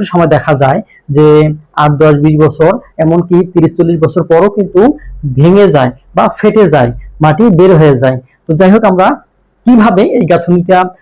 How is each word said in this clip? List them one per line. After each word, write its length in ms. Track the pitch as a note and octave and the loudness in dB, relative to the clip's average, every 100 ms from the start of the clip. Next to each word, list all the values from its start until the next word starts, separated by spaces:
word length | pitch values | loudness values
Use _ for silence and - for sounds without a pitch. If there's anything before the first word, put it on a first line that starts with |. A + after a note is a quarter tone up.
| G3+ | -4
সময় 180 | F3 E3 C#3 | -2 0 -2
দেখা 180 | C#3 C#3 | -2 -2
যায় 180 | C3+ C3 - _ - | -2 -2 -8 _ -6
যে 160 | C#3+ D3+ D3+ D3+ D3+ - - | 0 2 2 0 -4 -10 -4
আট, 80 | D3+ D3 | -2 0
দশ, 140 | D#3 D3 | 0 2
বিশ 120 | D3+ D3+ | 0 0
বছর, 280 | D3+ - D#3+ A3+ - - | 0 0 -2 -2 -8 -6
এমনকি 340 | D#3+ E3 F3 F3 F3+ | -2 -2 0 -2 0
তিরিশ, 200 | F3 D#3+ - | -2 -2 -2
চল্লিশ 200 | E3+ E3+ D#3 | -2 -2 -2
বছর 160 | F3+ | -4
পরও 260 | D#3+ D#3+ G3+ | -2 0 0
কিন্তু 320 | G3+ F#3+ F3+ A#3 - - - D3 B2+ | -2 -2 0 0 -2 -10 -12 -6 0
ভেঙে 300 | D#3 G3 G3+ D3+ | 2 4 2 2
যায় 160 | B2+ A#2+ _ F3 | -2 -6 _ -4
বা 100 | G#3+ - | -4 -2
ফেটে 240 | G#3+ G#3+ F#3+ | -2 0 2
যায়, 160 | D3 A#2+ A#2+ - - | 2 -2 -4 -16 -4
মাটি 220 | D3+ D3+ A#3 E3+ | -2 0 0 2
বের 140 | F#3 E3+ | 2 4
হয়ে 180 | D#3 C3 | 2 2
যায়। 160 | C3 C3 - _ - | -2 -4 -10 _ -8
তো 60 | D#3 | 0
যাই 100 | F#3 | 2
হোক, 100 | A3 A3 | 2 0
আমরা 160 | F#3 G3 D4 _ _ _ _ - | 0 -2 -2 _ _ _ _ 0
কিভাবে 380 | B3 A3 F#3 C#4 B3 | 2 2 0 0 -2
এই 80 | E3 | 0
গাঁথুনিটা 460 | E3+ F3 F3 F3 F#3 F3+ - | -2 0 -2 0 0 -2 -8